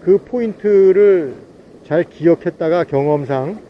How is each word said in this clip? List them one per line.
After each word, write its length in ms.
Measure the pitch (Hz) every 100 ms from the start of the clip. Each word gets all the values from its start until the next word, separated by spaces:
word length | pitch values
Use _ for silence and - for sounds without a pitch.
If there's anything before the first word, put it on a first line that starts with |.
그 140 | - 196
포인트를 1160 | - 247 233 202 208 202 190 185 208 185 143 - - - - - -
잘 200 | 151 170
기억했다가 800 | - 156 165 175 170 160 175 160
경험상 760 | 139 147 151 131 135 135 214